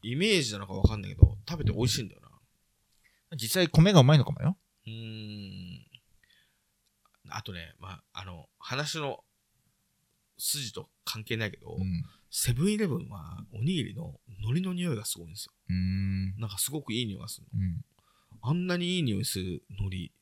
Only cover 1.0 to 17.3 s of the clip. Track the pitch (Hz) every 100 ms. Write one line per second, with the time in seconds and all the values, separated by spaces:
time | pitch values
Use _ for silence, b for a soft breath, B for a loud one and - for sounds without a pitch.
1 | 98 95 - - - 170 110 104 123 -
2 | 110 - - - _ _ _ _ _ _
3 | _ _ _ 151 113 185 175 - 175 190
4 | 127 151 - - 139 190 _ _ - 110
5 | 113 110 107 104 98 95 90 90 - -
6 | _ _ _ _ _ _ _ _ _ _
7 | _ _ - - 107 90 82 78 92 90
8 | _ - 95 87 - _ - 131 147 160
9 | 143 - _ _ _ _ _ _ _ _
10 | _ _ _ _ - 147 123 - - _
11 | - 113 107 113 110 - - - 95 87
12 | - b b - - 120 180 214 208 113
13 | 120 98 73 - - 104 127 185 110 101
14 | 160 143 _ 98 104 147 185 180 180 117
15 | 104 - 85 104 - _ _ 90 92 95
16 | 98 95 95 98 110 98 - 151 139 113
17 | 120 95 -